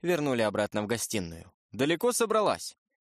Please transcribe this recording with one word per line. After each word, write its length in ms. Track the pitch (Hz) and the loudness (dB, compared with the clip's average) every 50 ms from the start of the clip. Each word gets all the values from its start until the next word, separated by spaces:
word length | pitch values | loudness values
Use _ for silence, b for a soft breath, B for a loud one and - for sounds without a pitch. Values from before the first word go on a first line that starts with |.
вернули 400 | - 175 180 156 151 139 127 117 | -2 -2 0 0 0 0 2 2
обратно 420 | 110 107 98 104 104 - - 107 104 | 2 2 2 0 0 0 -2 -2 -2
в 40 | 101 | -2
гостиную. 640 | 117 107 - - - 107 90 85 82 82 - - _ _ _ _ | -2 -4 -4 -4 -4 -4 -4 -6 -10 -14 -16 -20 _ _ _ _
"Далеко 400 | - 104 131 147 170 160 - 247 | -4 0 0 2 2 2 2 0
собралась? 640 | 233 - 233 202 214 220 208 156 98 85 - - - _ _ _ _ _ | 2 2 0 2 2 2 2 2 0 0 -4 -12 -16 _ _ _ _ _